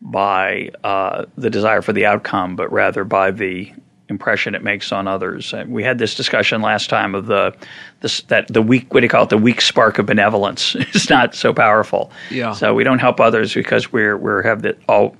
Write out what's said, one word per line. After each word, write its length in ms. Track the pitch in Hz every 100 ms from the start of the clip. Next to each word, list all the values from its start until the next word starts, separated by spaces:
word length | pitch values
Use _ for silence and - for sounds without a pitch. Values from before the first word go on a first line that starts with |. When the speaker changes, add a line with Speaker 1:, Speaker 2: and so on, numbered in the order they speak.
Speaker 1:
by, 720 | - 98 101 95 95 98 - - 104
uh, 400 | 98 95 - - -
the 120 | 120
desire 320 | 113 107 104
for 100 | 101
the 120 | 101 104
outcome, 500 | 104 - 98 92 90
but 160 | 92
rather 320 | 104 98 101
by 280 | 98 98 95
the 400 | 98 95 92 95 - - _ -
impression 440 | 101 - 107 -
it 80 | 101
makes 300 | 104 101 -
on 160 | 98 98
others. 460 | 95 95 87 -
And 180 | 107 -
we 120 | 117
had 140 | 120 127
this 180 | 110 -
discussion 460 | 113 117 104 113
last 280 | 107 107 -
time 260 | 113 104 98
of 120 | 95
the, 280 | 101 95 - - - - _
this, 180 | - -
that 220 | - 113 -
the 120 | 113
weak, 320 | 110 127 -
what 60 | 131
do 60 | 120
you 40 |
call 140 | 120
it, 60 | 110
the 80 | 110
weak 240 | 113 117
spark 380 | - - 110 -
of 60 | 107
benevolence. 680 | 107 101 110 101 - - -
<laughs> 40 | -
It's 160 | 202 -
not 240 | 139 120
so 200 | - 120
powerful. 580 | 120 113 107 104 101 - - -
Speaker 2:
Yeah. 220 | 127 117
Speaker 1:
So 220 | 104 107
we 100 | 113
don't 160 | 123 127
help 220 | 123 123
others 320 | 113 113 110
because 400 | - - 120 -
we're, 240 | 120 107 104
we're 240 | - 101
have 220 | 113 110
the, 120 | 104 - -
al-, 260 | 107 104